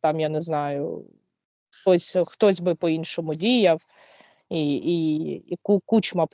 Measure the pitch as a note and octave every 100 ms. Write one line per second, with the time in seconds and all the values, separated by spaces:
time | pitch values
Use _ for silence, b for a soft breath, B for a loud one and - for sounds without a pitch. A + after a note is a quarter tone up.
0 | D#3 D#3+ D#3 D#3 E3 D3+ C#3+ C#3+ D#3+ -
1 | - _ _ _ _ _ _ - - F3+
2 | - F#3 E3 - G#3 F3 F3 E3 E3+ D#3+
3 | - - D#3+ D#3 G#3 B3+ F#3 D#3+ - b
4 | b b b b _ E3 D3 C#3+ C3+ E3+
5 | D#3+ D3+ D#3+ C#3+ - F3+ - G3+ - A3
6 | - F3+ D#3+